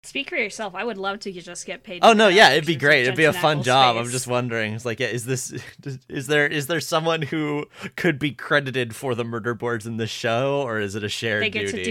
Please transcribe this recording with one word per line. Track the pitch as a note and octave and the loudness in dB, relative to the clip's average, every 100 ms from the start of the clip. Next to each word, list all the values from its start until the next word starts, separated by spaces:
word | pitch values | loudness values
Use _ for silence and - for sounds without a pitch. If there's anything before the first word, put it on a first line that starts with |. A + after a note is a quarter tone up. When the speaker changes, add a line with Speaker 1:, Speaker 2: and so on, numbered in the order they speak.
Speaker 1:
Speak | - C4+ C#4 | -12 -12 -8
for | E4+ | -6
yourself. | G#3+ - G#3+ | -6 -6 -10
I | F3+ | -8
would | A#3 G3 | -8 -6
love | F#3+ G3+ | -8 -8
to | G#3 | -10
just | F3 E3+ F3 | -14 -14 -16
get | - F3 | -14 -14
paid | - F3 | -14 4
Speaker 2:
Oh, | F#3 | 6
Speaker 1:
to | G#3+ | 8
Speaker 2:
no, | G#3+ | 8
Speaker 1:
do | F3+ | 8
Speaker 2:
yeah, | F#3+ | 8
Speaker 1:
that | C#3+ | 6
Speaker 2:
it'd | D3+ | 2
be | |
Speaker 1:
for | D3+ | 2
Speaker 2:
great. | C#3+ D3 | 6 6
It'd | B2 C3 | 4 4
be | |
a | D#3 | 4
Speaker 1:
Jensen | D#3 | 4
Speaker 2:
fun | D#3+ D3+ | 2 2
Speaker 1:
Ackles' | |
Speaker 2:
job. | B2+ B2+ B2+ A#2 | 2 6 6 4
I'm | |
Speaker 1:
face. | A#2+ | -2
Speaker 2:
just | B2 B2 | -6 -2
wondering. | B2 B2 A#2 G#2+ | -2 -2 -4 -4
It's | A2 | -4
like, | A#2+ A2+ | -6 -4
yeah, | B2 | -4
is | A#2+ | -4
this, | A2+ B2+ - - - - | -4 -6 -6 -12 -14 -16
<laughs> | C#3+ C3 _ | -16 -16 _
is | D3+ C3 | -12 -2
there, | D3+ C#3+ | 0 2
is | D3+ C#3 | -2 -4
there | E3 | -4
someone | - E3 E3 E3 | -2 -2 0 -2
who | D3+ D#3+ D3+ D3 D3 - - - | -4 -4 -4 -4 -8 -14 -14 -2
could | F3+ C#3 | -2 0
be | D3 | -4
credited | - - D3 C3+ B2+ A#2+ | -6 -2 -2 0 -4 -4
for | G#2+ C#3 | -6 -6
the | A#2 | -4
murder | A#2 A#2 A2 | -4 -4 -6
boards | A#2 A#2+ A#2 A2 | -4 -4 -6 -6
in | A2+ | -6
the | A2+ | -6
show, | - A#2+ A#2 C#3 C#3+ C3 | -4 -2 0 0 -2 -2
or | A2 | -4
is | G2+ G#2 | -4 -6
it | |
a | G#2 | -6
shared | - A#2 G#2+ | -6 -4 -2
Speaker 1:
They | G#3+ | -2
get | - - | -4 -6
Speaker 2:
duty? | - | -4
Speaker 1:
to | - | -4